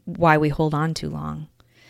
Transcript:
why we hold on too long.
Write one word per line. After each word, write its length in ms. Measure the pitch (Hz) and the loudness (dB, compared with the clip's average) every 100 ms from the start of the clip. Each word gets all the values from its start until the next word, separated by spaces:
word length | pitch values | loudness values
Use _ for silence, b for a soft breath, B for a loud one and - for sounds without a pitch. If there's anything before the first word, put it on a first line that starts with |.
why 340 | - - 139 156 | -12 0 4 4
we 120 | 151 | 4
hold 240 | 143 156 | 2 0
on 200 | 147 160 | 0 -2
too 140 | 156 156 | -4 -6
long. 400 | 151 151 156 156 _ B B | -6 -8 -8 -12 _ B B